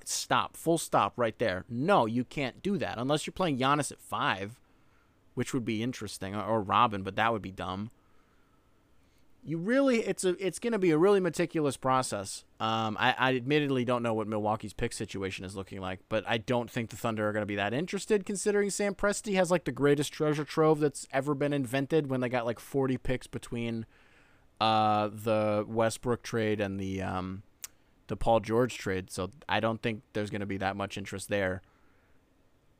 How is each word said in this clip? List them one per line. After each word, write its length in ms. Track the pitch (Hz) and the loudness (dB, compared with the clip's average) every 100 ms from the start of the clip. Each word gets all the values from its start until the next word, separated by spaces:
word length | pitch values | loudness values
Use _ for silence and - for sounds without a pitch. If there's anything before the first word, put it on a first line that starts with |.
stop, 540 | - - - 127 95 - | -2 -6 0 0 0 -4
full 200 | 160 165 | 0 0
stop 360 | - 147 101 - | 2 2 2 2
right 240 | 113 - | -2 0
there. 240 | 113 92 - | -2 -2 -4
No, 360 | 120 160 190 113 | -2 2 4 4
you 200 | 117 123 | 0 -4
can't 360 | - 131 - | -4 -6 -4
do 160 | 190 190 | -4 -2
that 180 | 92 101 | -2 -4
unless 280 | 131 156 - | 0 0 -2
you're 60 | |
playing 280 | - 185 131 | -4 -2 2
Giannis 340 | 131 147 139 | 2 2 0
at 80 | - | -8
five, 580 | - 104 135 101 101 120 _ _ _ _ _ _ _ - | -8 -2 -2 -2 -6 -12 _ _ _ _ _ _ _ -8
which 180 | 123 | -4
would 100 | 139 | -4
be 180 | 113 107 | -2 -2
interesting, 540 | 120 123 104 - 95 101 | -2 -6 -10 -8 -6 -4
or, 80 | |
or 180 | 98 113 | 0 0
Robin, 400 | 98 101 120 101 | 4 4 4 2
but 140 | 98 101 | -4 0
that 160 | 113 | 0
would 100 | 110 | 0
be 100 | 95 | -6
dumb. 400 | 95 90 95 107 - _ _ _ _ _ _ _ _ _ _ _ _ _ - - | -8 -6 -6 -8 -12 _ _ _ _ _ _ _ _ _ _ _ _ _ -16 -8
You 120 | 165 | -6
really, 440 | 185 262 269 233 | 0 2 4 4
it's 240 | 196 185 185 | 2 0 0
a, 100 | 175 190 | 0 -2
it's 140 | - | -4
gonna 200 | 240 220 | -2 2
be 120 | 185 | 4
a 60 | 151 | 6
really 240 | 190 202 | 6 6
meticulous 560 | 180 156 170 165 147 - | 2 0 -2 0 0 0
process. 680 | 131 131 123 101 98 - - - | 2 2 2 -4 -6 -10 -14 -4
Um, 380 | 110 113 110 104 | -2 0 0 2
I, 160 | 123 113 | 2 4
I 180 | 127 131 | 2 2
admittedly 500 | 120 151 143 131 120 | 2 0 2 0 0
don't 180 | 123 | 0
know 100 | 117 | 0
what 140 | 110 107 | 0 0
Milwaukee's 460 | 107 104 110 107 | -2 0 -2 -4
pick 180 | - 120 | -6 -6
situation 540 | - 110 98 95 - 95 | -4 -8 -6 -6 -6 -10
is 100 | 98 | -10
looking 240 | 95 101 | -10 -8
like, 220 | 92 92 - | -8 -8 -4
but 160 | 110 92 | -2 0
I 120 | 117 | -2
don't 300 | - 123 113 | 0 -2 -2
think 200 | 127 113 | -4 -6
the 80 | 110 | -4
Thunder 300 | 120 110 107 | -4 0 0
are 60 | |
gonna 120 | 107 104 | 0 -2
be 100 | 101 | 0
that 180 | 101 | 0
interested, 520 | 123 185 196 - 214 190 | -2 -4 -6 0 0 0
considering 440 | 196 208 202 202 | -4 0 0 0
Sam 260 | - 202 190 | 0 -2 0
Presti 400 | 202 196 214 190 | -2 -2 0 2
has, 140 | 175 | 4
like, 140 | 175 | 2
the 80 | - | 0
greatest 400 | 127 139 147 143 | 2 4 4 2
treasure 320 | - 151 151 | -2 0 0
trove 380 | 143 - 156 151 | -2 4 4 6
that's 260 | 147 - - | 2 -2 -4
ever 220 | 135 139 | -2 0
been 200 | 139 143 | 0 0
invented 540 | 143 123 135 139 160 139 | 0 0 -2 2 0 2
when 120 | 131 | 0
they 100 | 123 | 0
got, 160 | 123 117 | 0 -2
like, 140 | 110 | -4
forty 380 | - 139 135 127 | -4 0 0 0
picks 300 | - 127 - | 0 -2 -4
between, 580 | 120 - 120 117 113 110 _ _ _ _ _ _ - | -10 -8 -6 -4 -4 -8 _ _ _ _ _ _ 0
uh, 480 | 110 110 107 104 104 | 2 4 4 4 0
the 540 | 107 107 107 107 104 107 | -2 0 2 4 2 0
Westbrook 560 | 113 113 - 123 117 | 2 0 0 -2 -4
trade 380 | - 117 110 107 | -2 -2 0 0
and 180 | 98 98 | -2 -2
the, 220 | 95 95 | -4 -4
um, 420 | 95 92 92 95 - _ - _ _ _ - | -4 -4 -6 -8 -14 _ -18 _ _ _ -10
the 80 | 107 | -2
Paul 240 | - 113 | 4 4
George 380 | 104 113 123 - | 4 2 2 0
trade. 340 | 104 92 92 | -4 -4 -4
So 200 | - 95 - - | -6 -6 -8 -2
I 100 | 101 | 0
don't 220 | 110 113 | 0 0
think 220 | 120 107 - | -4 -6 -8
there's 160 | 110 104 | -6 -4
gonna 160 | 107 101 | -4 -4
be 120 | 98 | -2
that 200 | 95 98 | -2 -2
much 200 | 98 - | -6 -8
interest 300 | 95 98 - | -10 -10 -4
there. 340 | 101 95 92 - _ _ _ _ _ _ _ _ _ _ _ | 0 0 -2 -8 _ _ _ _ _ _ _ _ _ _ _